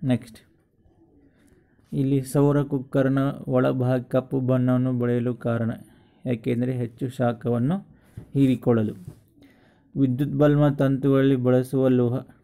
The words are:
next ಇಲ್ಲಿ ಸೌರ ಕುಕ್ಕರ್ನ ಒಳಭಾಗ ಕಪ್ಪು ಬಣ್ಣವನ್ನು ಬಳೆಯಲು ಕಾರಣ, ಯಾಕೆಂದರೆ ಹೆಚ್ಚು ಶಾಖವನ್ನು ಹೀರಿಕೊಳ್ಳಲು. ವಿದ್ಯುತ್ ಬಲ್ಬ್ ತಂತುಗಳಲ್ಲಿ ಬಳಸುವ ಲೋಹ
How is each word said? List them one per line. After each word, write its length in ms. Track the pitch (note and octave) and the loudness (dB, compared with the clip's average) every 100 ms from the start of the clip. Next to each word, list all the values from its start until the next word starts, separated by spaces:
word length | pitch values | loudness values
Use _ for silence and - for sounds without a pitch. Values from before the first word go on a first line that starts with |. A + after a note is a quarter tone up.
next 340 | C3+ B2 - - _ _ _ _ _ _ _ _ _ _ _ _ _ _ _ | -4 -4 -6 -20 _ _ _ _ _ _ _ _ _ _ _ _ _ _ _
ಇಲ್ಲಿ 300 | D3 C3+ C#3 | -4 0 -2
ಸೌರ 400 | C3 D3 C#3+ C#3+ | 0 2 4 2
ಕುಕ್ಕರ್ನ 560 | C#3+ C#3 B2+ C#3 C3+ C3+ C#3 C3 - | 0 -4 -2 0 0 0 -2 -4 -2
ಒಳಭಾಗ 540 | B2+ C3 C3 B2 B2+ | 0 0 0 0 -2
ಕಪ್ಪು 380 | B2 C3 B2+ C3+ | -2 -4 -2 -2
ಬಣ್ಣವನ್ನು 600 | B2+ B2+ B2+ B2+ B2+ B2 | 0 0 2 0 0 -2
ಬಳೆಯಲು 360 | A#2+ A#2+ A#2+ A#2 | 0 0 -2 -4
ಕಾರಣ, 360 | A#2+ A#2 A2+ - - - _ _ B2+ | -4 -2 -4 -6 -14 -20 _ _ -6
ಯಾಕೆಂದರೆ 480 | A#2 C3 A#2+ B2 | -4 -4 -2 -2
ಹೆಚ್ಚು 360 | B2+ A#2+ - C3 | -4 -8 -8 -8
ಶಾಖವನ್ನು 680 | - B2 A#2 B2 A#2+ B2+ F#3+ - _ _ - - | -2 -2 -2 -2 -2 0 -2 -6 _ _ -20 -6
ಹೀರಿಕೊಳ್ಳಲು. 600 | C#3 C3+ A#2+ C3 A2+ G#2+ - - - _ _ - _ _ _ _ - | 2 2 2 2 2 0 -6 -16 -20 _ _ -20 _ _ _ _ -2
ವಿದ್ಯುತ್ 340 | C3+ B2+ C#3+ | 0 0 -2
ಬಲ್ಬ್ 440 | C#3 D3 D3 D3 C#3+ | 2 4 4 2 2
ತಂತುಗಳಲ್ಲಿ 580 | C3+ C3+ C#3 C3+ C3+ C3 | 0 0 2 2 2 2
ಬಳಸುವ 520 | B2 B2+ B2+ C3+ C3 | 2 2 0 0 2
ಲೋಹ 320 | B2+ A#2+ B2+ - _ | 2 2 -2 -8 _